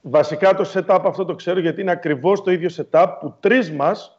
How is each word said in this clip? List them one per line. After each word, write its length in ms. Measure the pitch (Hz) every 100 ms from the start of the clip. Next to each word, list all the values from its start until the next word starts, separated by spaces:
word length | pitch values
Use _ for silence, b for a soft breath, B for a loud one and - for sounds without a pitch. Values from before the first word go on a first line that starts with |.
βασικά 540 | - 143 139 156 190
το 160 | 190 190
setup 260 | 190 185 185
αυτό 200 | 190 170
το 100 | 185
ξέρω, 260 | 170 - 180
γιατί 200 | 165 156
είναι 100 | 190
ακριβώς 520 | 175 160 143 151 196
το 80 | 196
ίδιο 180 | 180 170 165
setup 300 | 143 156 185 -
που 140 | 147 -
τρεις 320 | 202 254 185
μας, 440 | 151 147 202 -